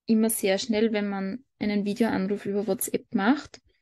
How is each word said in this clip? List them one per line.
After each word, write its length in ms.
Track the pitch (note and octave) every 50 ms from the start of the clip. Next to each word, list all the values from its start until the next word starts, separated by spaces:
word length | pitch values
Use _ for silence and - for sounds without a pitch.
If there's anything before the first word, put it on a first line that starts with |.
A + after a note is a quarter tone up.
| _ -
immer 240 | A3+ A3 A3 A3+
sehr 260 | A3+ - - G3 F#3+ G3
schnell, 360 | - - A3 G#3+ A3+ A3+ A3
wenn 140 | G#3 G#3 G3+
man 380 | G3 G3 F#3+ F#3+ - - - _ _ _
einen 260 | - G#3 G#3 G#3+ G3
Videoanruf 640 | G#3 G3+ - A#3+ A3 G#3 F#3+ F#3+ F#3+ G#3 G3+ - G#3
über 180 | G3 G#3 G3+
WhatsApp 480 | - F#3+ B3 - - - - - _ -
macht. 480 | - D4 A3+ C#4+ D4+ - - - - _ _ _ _